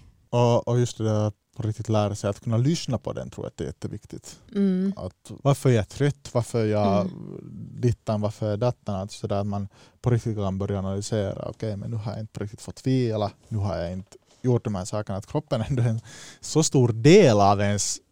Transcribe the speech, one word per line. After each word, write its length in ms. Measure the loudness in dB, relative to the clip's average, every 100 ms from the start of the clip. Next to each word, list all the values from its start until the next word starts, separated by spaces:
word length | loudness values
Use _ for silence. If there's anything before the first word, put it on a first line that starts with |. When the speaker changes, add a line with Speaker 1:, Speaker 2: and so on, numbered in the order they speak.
| -20 _ -2
Speaker 1:
Och, 380 | 2 4 4 2
och 100 | 0
just 180 | 0 -2
det 60 |
där 220 | -2 0 0
att 60 | -4 _ -8
på 60 |
riktigt 260 | -6 -4 0
lära 260 | 2 2
sig 160 | 0 -4
att 100 | -4
kunna 160 | -2 0
lyssna 420 | 2 0 -2 -6
på 140 | -4
den, 180 | -8 -10
tror 140 | -10
jag 60 | -10
att 60 | -8
det 80 |
är 20 | -8
jätteviktigt. 720 | -8 -10 -12 -14 -16 -16 -20 -10
Speaker 2:
Mm. 380 | -2 0 0 -2 -4
Speaker 1:
Att 340 | -10 -12 -18 -4
varför 280 | 0 2 4
jag 80 | 2
är 60 |
trött, 460 | 2 -2 -2 -2 -4
varför 340 | -4 -2 -2 0
jag 340 | 2 2 2
Speaker 2:
Mm. 100 | 0 -6 -14 -16 -16 -16 -16 -2
Speaker 1:
dittan, 400 | -2 -2 -2 -2
varför 300 | -2 -4 -4
jag 80 | 0
dattan, 360 | -2 -2 -6 -6
att 120 | -8
sådär 240 | -8 -4 -2
att 60 | -2
man 220 | -4 -6 _ -20 _
på 100 | 0
riktigt 260 | 0 0 -4
kan 220 | -2 -2
börja 200 | -2 -2
analysera, 720 | -2 -4 -4 -2 -2 -4 -10
okej, 280 | -8 -8 -8
men 140 | -6
nu 60 | -6
har 160 | -6
jag 80 | -8
inte 200 | -10 -10
riktigt 160 | -10 -10
fått 260 | -16 -6 -2
vila, 440 | 0 0 0 -4 -6 -8
nu 100 | -4
har 180 | -2 -2
jag 160 | -6
inte 240 | -8 -14 -20 _ _
gjort 220 | 0 0
de 100 | 0
här 100 | -6
sakerna, 340 | -6 -8 -6 -8
att 80 | -6
kroppen 380 | -6 -4 -4 -2
ändå 140 | 0
är 40 | 0
en 120 | -2 -6 -20 -20 -16
så 220 | -4 0
stor 260 | 2 4 2
del 520 | 4 8 10 10 8
av 200 | 6 6
ens 380 | 2 0 -2 -6 _